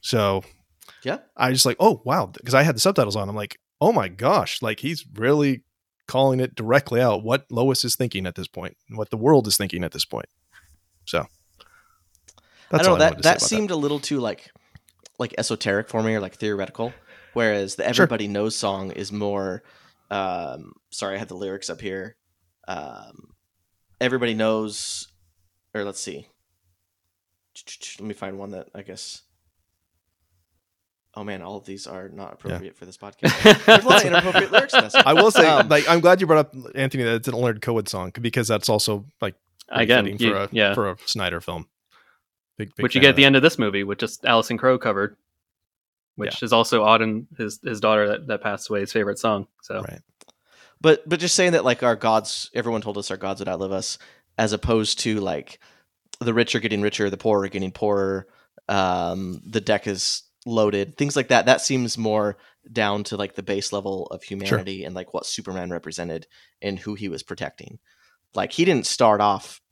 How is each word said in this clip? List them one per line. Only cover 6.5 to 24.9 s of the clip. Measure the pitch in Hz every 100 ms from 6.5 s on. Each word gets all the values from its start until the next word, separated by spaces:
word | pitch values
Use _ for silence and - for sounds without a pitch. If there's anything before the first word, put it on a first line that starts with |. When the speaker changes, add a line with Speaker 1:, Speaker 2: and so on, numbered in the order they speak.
Speaker 1:
directly | - 110 131 - 120
out | 127 101
what | 110 135 _
Lois | 117 131 127
is | 123 -
thinking | 127 98 95
at |
this | 87 90
point, | - 90 _ _
and | 110
what | 107
the | 113
world | 120 151 107
is | -
thinking | 98 87
at | 85
this | -
point." | - 58 - _ _ - _ _ _ _ -
So | 85
Speaker 2:
I | - _ _ _ _ _ _ _ _ _ _ _ _ _ _
Speaker 1:
that's | 156
Speaker 2:
don't | 185
Speaker 1:
all |
Speaker 2:
know, |
Speaker 1:
I | 175
Speaker 2:
that, | -
Speaker 1:
wanted | -
to |
say | 156
Speaker 2:
that | -
Speaker 1:
about |
that. | -
Speaker 2:
seemed | 220 208
a | 165
little | 143 147
too, | - 143
like, | 117 - - _ _ - _ _ - _
like, | 123 -
esoteric | 113 110 110 98 110
for | 117
me | 110
or, | 110
like, | 95
theoretical, | - 107 101 95 - 117 - _ - -
whereas | - 113 104 98 -
the |
Speaker 1:
Sure. | -
Speaker 2:
Everybody | 123 185 113 104
Knows | 101 107 110
song | 104 98 95
is | - 98
more, | 104 104 101 98 92 _ _ _ _ _
um, | 101 95 90 80 67 50 - _
sorry, | - 98 98
I |
had | 92
the | 92
lyrics | 98 95 -
up | 82
here. | 104 95 95 _ _ _ _ _ -
Um, | 92 73 52 50 - _ _ _ _ _ _ _ _
everybody | 123 127 120
knows, | 110 110 110 107 104 -